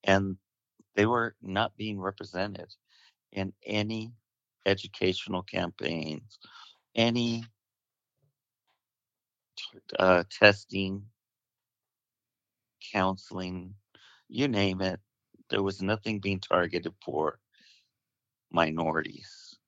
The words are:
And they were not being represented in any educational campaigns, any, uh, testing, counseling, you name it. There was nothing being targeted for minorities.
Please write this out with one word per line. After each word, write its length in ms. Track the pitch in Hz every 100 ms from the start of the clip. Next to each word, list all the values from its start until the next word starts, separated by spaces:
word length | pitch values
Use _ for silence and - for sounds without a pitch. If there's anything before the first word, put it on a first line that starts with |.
And 340 | - 98 98 95 _ _ _ _ _ -
they 100 | 107
were 300 | 120 117 -
not 340 | 95 95 110 -
being 220 | 107 101
represented 720 | 92 98 98 90 101 87 - - _ _ _ _ _
in 220 | 98 95 - -
any 460 | 107 107 113 113 117 _ _ _ _ 98
educational 800 | 98 98 - 95 90 - 92
campaigns, 960 | 92 92 87 - - 80 80 76 - - - - - _ _ 117
any, 480 | 117 120 117 113 117 _ _ _ _ _ _ _ _ _ _ _ _ _ _ _ _ _ _ _ _ - - 101 - -
uh, 260 | 92 90 82
testing, 760 | - 104 101 - 98 95 98 104 _ _ _ _ _ _ _ _ _ _ _ _ _ _ _ _ _ -
counseling, 840 | 104 95 95 - 92 92 90 90 101 _ - - - _
you 200 | - 139
name 340 | 107 98 92
it. 180 | 95 92 _ _ _ _ _
There 140 | 101
was 180 | 98 98
nothing 380 | 95 107 110 104
being 200 | 98 95
targeted 540 | - 90 85 85 82 -
for 360 | - 76 78 - _ _ - _ _ _ _ _ _ _ _
minorities. 1040 | 82 80 80 80 80 80 - - - - -